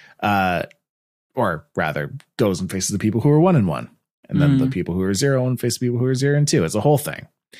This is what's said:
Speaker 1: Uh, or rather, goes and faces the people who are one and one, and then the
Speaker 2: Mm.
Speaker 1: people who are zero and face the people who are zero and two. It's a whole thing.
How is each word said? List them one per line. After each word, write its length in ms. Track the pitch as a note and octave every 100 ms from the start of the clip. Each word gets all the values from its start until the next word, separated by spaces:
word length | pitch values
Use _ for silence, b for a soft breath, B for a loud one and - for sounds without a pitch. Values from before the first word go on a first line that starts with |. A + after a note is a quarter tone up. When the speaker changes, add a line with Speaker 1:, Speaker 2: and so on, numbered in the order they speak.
| B B
Speaker 1:
Uh, 440 | G#2 G2+ - F2 - _ _ _ _ _ _ -
or 320 | G#2+ D#2 -
rather, 400 | - D#2+ D2 C#2+ C#3 - -
goes 240 | A2 F2
and 100 | F#2
faces 200 | F#2+ -
the 100 | G#2
people 220 | G#2+ A2+
who 80 | D3
are 100 | D3+
one 160 | F#3 D#3+
and 100 | F#2
one, 240 | C2 A1+ _ _ _ -
and 140 | D3
then 160 | C#3+ C#3
the 80 | F2+
Speaker 2:
Mm. 60 |
Speaker 1:
people 200 | F2+ E2+
who 80 | F2+
are 100 | F#2+
zero 340 | G2+ C#3 C3+ B2+
and 100 | B2
face 200 | B2 -
the 80 | B2
people 140 | A#2+
who 60 | B2+
are 100 | B2+
zero 220 | C#3 C#3+
and 80 | D3
two. 160 | D3 E2
It's 100 | G#2
a 60 |
whole 160 | C#3+ D3
thing. 300 | - - - _ _ B